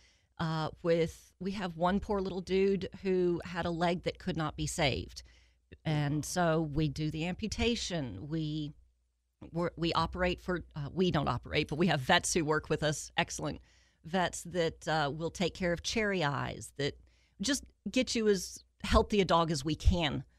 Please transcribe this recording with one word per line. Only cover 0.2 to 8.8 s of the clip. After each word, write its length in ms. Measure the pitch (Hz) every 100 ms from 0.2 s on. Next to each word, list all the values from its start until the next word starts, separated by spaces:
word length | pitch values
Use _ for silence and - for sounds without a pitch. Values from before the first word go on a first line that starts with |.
| _ -
uh, 300 | 165 160 156 -
with, 500 | 170 170 165 - - -
we 120 | 185
have 240 | 196 190 160
one 220 | 175 196
poor 220 | - 202
little 200 | 190 180
dude 480 | 175 190 196 196 190 190
who 380 | 196 185 175 170
had 220 | - 175 170
a 40 |
leg 340 | 165 170 175
that 140 | 170 -
could 180 | - 165
not 200 | 151 -
be 100 | 151
saved. 560 | - 143 87 80 - - - _ _ _ -
And 400 | 156 151 143 151
so 360 | - 180 170 160
we 280 | 160 143 156
do 220 | 135 156
the 160 | 156 170
amputation. 1000 | 180 214 - 233 226 - 170 127 95 143
We, 440 | 160 151 156 147 -